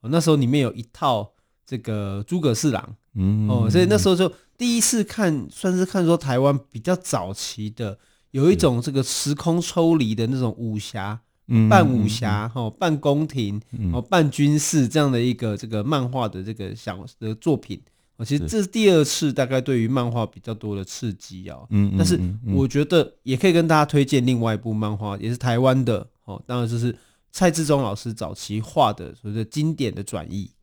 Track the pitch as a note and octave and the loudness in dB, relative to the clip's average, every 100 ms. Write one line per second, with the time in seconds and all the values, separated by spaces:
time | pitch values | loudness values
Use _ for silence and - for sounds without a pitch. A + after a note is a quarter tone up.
0 | A#2 D#3+ D#3+ D3+ A#2+ D3 B2 - A#2 - | 0 0 4 2 4 2 0 -4 -16 -4
1 | D3 A2+ G#2 _ _ _ _ B2+ A2 G#2+ | 0 0 -4 _ _ _ _ -10 -6 -6
2 | G2+ G2 G2+ F3+ D3+ A2 D#3 A2+ - - | -4 -6 -4 -2 0 0 0 -2 -8 -20
3 | _ - F#2 G#2+ G#2 G#2 G#2+ F3 F3+ G#3 | _ -2 2 2 2 2 4 4 4 4
4 | G3 F3+ F#3 - _ _ A#3+ A#3 A3 A#3 | 4 2 0 -2 _ _ -2 0 2 0
5 | G#3 - F#3+ D3+ E2 - F#3+ F3+ F#3 G3 | -2 0 0 0 -6 -4 -2 0 0 2
6 | E3+ E3+ C#3 B2+ C#3 C#3 - A#2 C#3 F3+ | 2 2 2 2 2 2 -4 -10 -2 -2
7 | - A#2+ F2+ G2 - - G#2+ G#2 A2 F#2+ | -2 -6 -4 -8 -10 -8 -10 -6 -8 -8
8 | _ _ _ C3 D3+ F#3 D#3 A#2+ B2 C3+ | _ _ _ 2 4 6 4 2 -2 -2
9 | C3 - C#3+ C#3+ E3+ E3+ E3+ - E3 E3 | -2 -4 -2 -2 0 0 0 0 2 4
10 | A2+ A2 A2+ C3 B2 A2 A2+ G#2+ - G#2+ | 2 0 -2 -2 -4 -4 -6 -6 -8 -8
11 | G2 A2+ _ _ - A#2 A2 G#2+ C#3+ B2+ | -8 -10 _ _ 0 4 6 6 6 2
12 | G2+ G#2+ A2 G#2 A2+ A#2+ A2+ - F3+ D3+ | 0 -2 -2 -2 -4 -6 -8 -4 -2 0
13 | D3 C#3+ D3+ C3+ G#2 G#2 - A2+ G2 E2+ | 0 0 0 -2 -4 -6 -10 -6 -2 -2
14 | A#2 F#3 D3+ - D3 D3+ D3 D#3+ B2 D#3 | 2 2 2 2 2 2 2 2 2 2
15 | D3 B2 B2 B2 A2+ G2+ A2+ A2 G#2+ D3+ | 2 2 0 -2 -4 -6 -6 -6 -2 -2
16 | B2 C3 A2+ F#2 F#2+ A2 F#2+ G#2 - F#2 | -2 -4 -4 -6 -10 -10 -10 -10 -10 -12
17 | F2+ _ A2 A2 - C#3+ - G2 _ _ | -14 _ -10 -4 -2 -2 -4 -14 _ _
18 | _ _ A#2 C#3+ D#2+ G#3+ F#3+ A3+ G#3 E3+ | _ _ -4 -2 0 -2 -2 4 6 6
19 | D3 - D#3 C3 B2 C3 B2+ B2+ A2+ C3 | 4 0 -2 0 0 0 0 0 2 0
20 | A#2+ A#2+ G#2+ - - A2 G#2+ G2+ F#2+ - | 0 -2 -4 -8 -12 -10 -8 -8 -8 -8
21 | A#2+ F2+ - F#2 F#2 C2 - G#2 G2+ F#2+ | -8 -8 -14 -16 -16 -16 -2 2 2 2
22 | F#2 F2 F2+ G#2 A#2+ G2 C3+ C#3+ D3+ E3+ | 2 2 -2 -4 -2 0 0 0 2 2
23 | - _ - B2+ G3 E3+ E3 D#3 D3 D3 | 2 _ -6 0 4 4 4 2 4 2
24 | C#3 C#3+ B2 B2 A2+ G#2+ A#2 G#2+ G#2+ G#2 | 2 2 2 2 0 -2 -4 -4 -4 -4
25 | G#2 G2+ A2 A#2+ B2+ A#2 C3 C3 A#2+ G#2 | -6 -6 -6 -4 0 2 4 4 0 -2
26 | - _ - G2 - B2 A#2 A#2 A#2+ - | -6 _ -16 -16 -8 -4 -4 -2 -4 -6
27 | _ _ _ - F3+ D#3+ D3+ C#3+ A#2+ G2+ | _ _ _ 0 2 2 0 0 0 -6
28 | A#2 G#2+ E2 G2 - G#2+ G#2+ - B2 G#2 | -8 -8 -10 -10 -8 -8 -6 0 0 0
29 | E2 - G#2 G#2+ A2 D3+ D3+ D3 A#2+ - | -12 -14 -10 -8 -6 -2 -4 -2 -4 -4
30 | G2+ G2+ D#2 F#2 F#2+ _ | -10 -10 -8 -10 -10 _